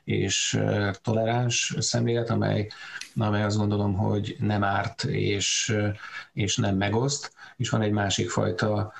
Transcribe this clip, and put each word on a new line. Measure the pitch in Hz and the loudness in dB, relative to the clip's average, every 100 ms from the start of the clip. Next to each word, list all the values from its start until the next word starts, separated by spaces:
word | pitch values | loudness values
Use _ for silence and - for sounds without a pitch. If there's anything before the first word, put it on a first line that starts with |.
és, | - 104 98 - - | -2 0 0 0 0
ö, | 107 104 104 101 98 | 0 2 2 0 -2
toleráns | - 110 113 120 123 117 - - | -2 0 2 2 0 0 -2 -2
szemlélet, | - 120 117 117 117 | 0 0 2 0 0
amely, | 107 101 104 104 - - - - - | 0 2 0 -2 -8 -14 -14 -8 -2
amely | 107 104 | 0 2
azt | 104 104 | 2 2
gondolom, | 104 101 101 | 2 2 2
hogy | 95 104 104 98 - | 2 0 0 -2 -2
nem | 104 104 | 0 2
árt | 98 101 101 - | 2 2 -2 -4
és, | 135 101 101 101 - - - | -2 0 0 0 0 -2 0
ö, | 107 104 104 - - - | 0 0 -2 -8 -14 -10
és | - 101 - | -2 -2 0
nem | 104 98 | 2 2
megoszt, | 101 113 135 139 - - - - | 2 2 0 -2 -8 -16 -18 -6
és | 120 | -2
van | 113 | 0
egy | 107 | 2
másik | 104 101 - - | 2 0 0 0
fajta, | - 101 92 107 104 101 | 0 0 0 0 0 -2